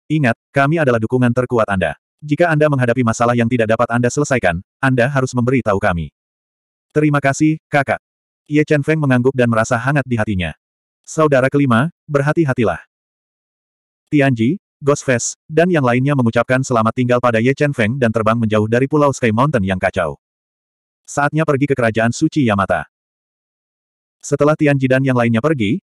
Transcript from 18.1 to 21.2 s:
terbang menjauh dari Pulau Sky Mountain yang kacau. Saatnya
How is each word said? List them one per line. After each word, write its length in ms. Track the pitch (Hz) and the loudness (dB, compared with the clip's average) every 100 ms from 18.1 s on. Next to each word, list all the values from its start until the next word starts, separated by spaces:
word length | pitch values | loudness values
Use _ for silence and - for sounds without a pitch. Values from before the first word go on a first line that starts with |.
terbang 240 | 113 107 117 | 0 0 0
menjauh 320 | 113 107 107 | 0 0 0
dari 160 | 117 | 0
Pulau 320 | 135 151 147 131 | 0 2 2 2
Sky 160 | 120 | 0
Mountain 320 | 107 143 127 | 2 0 0
yang 160 | 95 92 | -2 -2
kacau. 400 | 92 92 82 71 _ _ _ _ _ _ _ _ - | -2 -2 -4 -6 _ _ _ _ _ _ _ _ -8
Saatnya 400 | - | -2